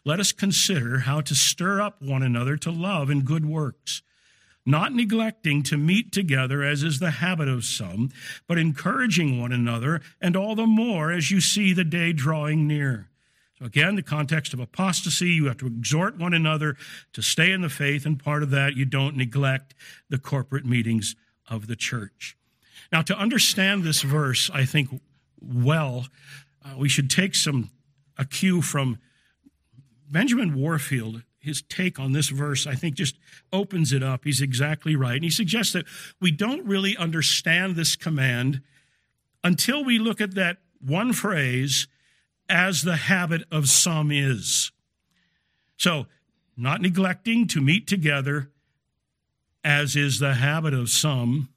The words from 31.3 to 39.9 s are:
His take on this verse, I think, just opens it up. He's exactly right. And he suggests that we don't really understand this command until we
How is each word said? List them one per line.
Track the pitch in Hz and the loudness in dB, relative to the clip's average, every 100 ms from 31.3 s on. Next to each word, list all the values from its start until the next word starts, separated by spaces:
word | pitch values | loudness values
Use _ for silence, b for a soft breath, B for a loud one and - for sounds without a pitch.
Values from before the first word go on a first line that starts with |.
| _ | _
His | 143 143 | -10 -8
take | - - 180 - | -8 -4 -4 -4
on | 135 | -2
this | 143 143 | 0 0
verse, | 139 147 135 151 | -2 -4 -2 -4
I | 131 | -4
think, | 170 | -4
just | 127 143 - B B B | -2 -4 -6 B B B
opens | 190 202 180 143 | -4 -2 0 0
it | 135 | 0
up. | 135 131 | 0 -4
He's | 151 127 | -2 -2
exactly | 139 123 147 156 156 151 | 0 0 -2 -2 0 0
right. | 127 131 | 0 0
And | |
he | 170 | -2
suggests | 160 180 220 190 | 0 0 0 0
that | 180 - B B B | -2 -6 B B B
we | 185 | 0
don't | 151 208 302 | 2 0 -2
really | 226 196 196 202 | -2 -2 0 -2
understand | 165 160 131 - 165 170 190 165 | -2 0 0 0 2 2 2 0
this | 160 | -2
command | - 165 147 131 120 127 135 b b b b b b _ _ | -2 -2 0 2 2 0 -2 b b b b b b _ _
until | 175 165 - 294 | 0 2 0 0
we | 269 | 0